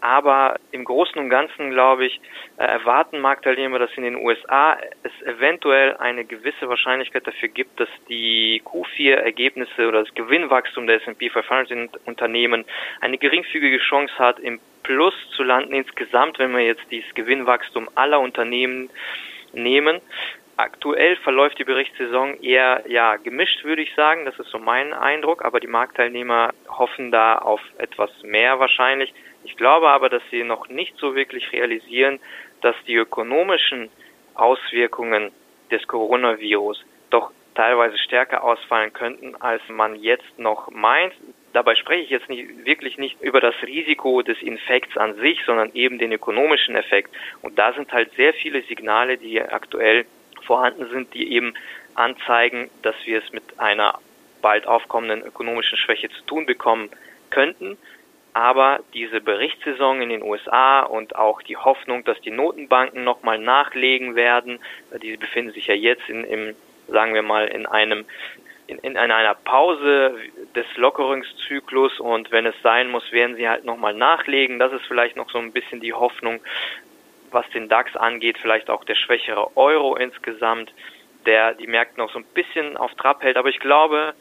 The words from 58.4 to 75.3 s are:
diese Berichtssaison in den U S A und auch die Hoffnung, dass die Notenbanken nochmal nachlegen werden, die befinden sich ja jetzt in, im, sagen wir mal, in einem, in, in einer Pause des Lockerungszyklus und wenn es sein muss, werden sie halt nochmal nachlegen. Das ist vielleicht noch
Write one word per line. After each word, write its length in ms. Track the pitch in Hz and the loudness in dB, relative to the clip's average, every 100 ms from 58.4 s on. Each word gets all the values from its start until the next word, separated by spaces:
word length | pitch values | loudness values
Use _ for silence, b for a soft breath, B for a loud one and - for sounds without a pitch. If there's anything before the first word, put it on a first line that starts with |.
| 120 131 135 139 - | 4 6 4 2 -4
diese 280 | 117 113 110 | -10 -6 -4
Berichtssaison 840 | 104 101 143 - - 127 135 131 | -2 0 -2 -4 -8 0 0 0
in 60 | 120 | -2
den 120 | 113 | -4
U 140 | 101 | -4
S 140 | 104 - | -6 0
A 320 | 123 131 139 | 4 6 6
und 340 | 131 110 110 | 4 -4 -8
auch 280 | - 107 107 | 2 2 2
die 140 | - 110 | -6 -2
Hoffnung, 460 | 131 131 - 123 | 0 0 -2 -6
dass 180 | 120 107 | -2 -4
die 100 | - | -4
Notenbanken 720 | 113 147 156 139 127 131 127 | -4 -4 -4 2 2 2 -2
nochmal 340 | 123 120 113 110 | -2 -2 -2 -2
nachlegen 760 | 110 131 143 131 127 131 127 117 | 2 2 2 0 0 0 -2 0
werden, 420 | 120 120 123 120 B B - 120 | 2 2 0 -12 B B -16 -14
die 160 | 110 110 | -12 -12
befinden 360 | - - 120 | -8 -6 -6
sich 160 | 107 - | -8 -2
ja 60 | |
jetzt 340 | 104 110 120 - | 2 2 0 -2
in, 160 | 113 | -10
im, 320 | - 110 107 107 _ _ - | -6 -6 -6 -12 _ _ -2
sagen 260 | 110 110 | 0 2
wir 80 | 110 | 0
mal, 240 | 107 107 107 | 0 0 0
in 180 | 107 | -4
einem, 400 | 110 107 107 107 107 B B B B B - | -2 0 2 0 -6 B B B B B -18
in, 120 | - | -12
in 180 | - 131 | -8 -2
einer 380 | 117 113 110 | 0 2 2
Pause 840 | 104 - 131 170 160 143 143 135 123 110 - - - | 0 2 4 4 2 2 2 2 -2 -14 -18 -10 -8
des 100 | 117 | -8
Lockerungszyklus 1300 | - 123 143 135 135 127 - - 139 - 131 135 - | 0 0 2 -2 -2 -6 -14 -8 -8 -4 2 2 0
und 320 | 117 113 110 | -4 -4 0
wenn 140 | 113 113 | 0 0
es 140 | 104 | 0
sein 260 | 120 117 123 | 2 4 2
muss, 220 | 120 - | -4 -2
werden 240 | 117 120 120 | 0 0 0
sie 120 | 117 | -2
halt 160 | 117 | -2
nochmal 300 | 117 117 107 | -4 -4 -4
nachlegen. 640 | 104 127 165 - 139 131 123 | 2 2 2 2 0 0 2
Das 140 | 127 | 0
ist 140 | 131 - | 0 -4
vielleicht 280 | 123 120 | -2 0
noch 160 | 135 123 | -2 -8